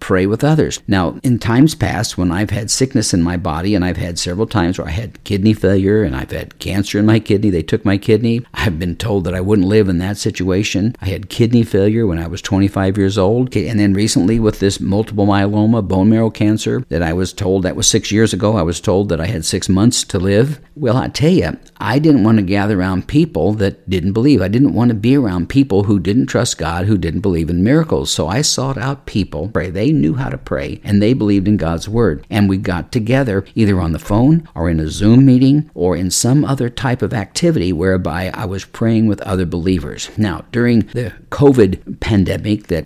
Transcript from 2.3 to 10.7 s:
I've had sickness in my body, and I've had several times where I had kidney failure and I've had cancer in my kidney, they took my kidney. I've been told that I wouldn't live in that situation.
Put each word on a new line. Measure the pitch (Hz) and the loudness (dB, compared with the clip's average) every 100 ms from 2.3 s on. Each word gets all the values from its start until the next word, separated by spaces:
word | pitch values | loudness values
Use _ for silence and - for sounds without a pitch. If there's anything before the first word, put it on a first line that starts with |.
I've | 85 107 | -2 -2
had | 104 107 | -4 -4
sickness | - 131 117 - | -2 0 0 0
in | 95 | 0
my | 85 87 | 0 -2
body, | 87 76 95 | -4 -4 -2
and | 104 | 0
I've | 90 87 | 0 -4
had | 90 87 | -6 -6
several | 92 90 113 | -6 -4 -2
times | 110 87 87 | 0 -2 -2
where | - | -6
I | |
had | 82 113 - | -6 -8 -10
kidney | - 101 107 | -6 0 2
failure | 107 95 98 95 107 | 2 2 2 2 2
and | 95 64 | 0 -4
I've | - | -8
had | - - - | -10 -10 -10
cancer | - 95 98 101 | -6 -4 -2 0
in | |
my | 107 113 | 2 2
kidney, | - 101 107 | 2 0 0
they | 87 | 0
took | 80 107 | -2 -2
my | 101 98 | 0 -2
kidney. | - 107 117 117 113 | 0 0 0 -2 -6
I've | - 110 78 | -4 -4 -2
been | 87 82 | -4 -4
told | - 101 | -2 -2
that | 92 | -2
I | 90 | -4
wouldn't | 92 107 92 | 0 2 2
live | 107 98 | 2 2
in | 87 | 0
that | 92 104 | -2 -4
situation. | 113 - 92 92 - | -6 -4 -2 0 0